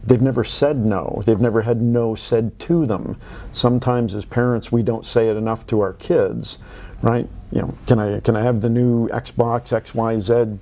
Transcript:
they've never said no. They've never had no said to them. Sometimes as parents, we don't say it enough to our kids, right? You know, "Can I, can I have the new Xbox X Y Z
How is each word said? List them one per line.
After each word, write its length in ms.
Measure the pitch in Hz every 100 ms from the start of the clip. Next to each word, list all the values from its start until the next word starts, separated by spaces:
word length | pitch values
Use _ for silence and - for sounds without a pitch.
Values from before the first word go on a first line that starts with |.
they've 180 | - 127
never 200 | 131 120
said 360 | 110 - 143 147
no. 440 | 107 98 78 - 98
They've 120 | 107
never 200 | 117 110
had 180 | 110 117
no 320 | 117 120 117 110
said 420 | - 113 113 -
to 260 | - 170 147
them. 300 | 95 - - - - -
Sometimes 640 | - 123 123 127 123 117
as 100 | 101
parents, 480 | 98 - 123 120 -
we 100 | 120
don't 220 | 110 113 -
say 220 | 123 113
it 80 | 107
enough 300 | 110 110 -
to 120 | 110
our 120 | 98
kids, 680 | 92 - 170 98 57 - - - - - -
right? 260 | 113 120 - - -
You 80 | -
know, 120 | 87 - -
"Can 120 | 120
I, 200 | 104 104
can 140 | -
I 80 | 110
have 200 | 120 117
the 80 | 117
new 380 | 117 123 117 113
Xbox 640 | 113 - - 117 120 127
X 220 | 113 -
Y 240 | - 113 113
Z 400 | 98 117 117 101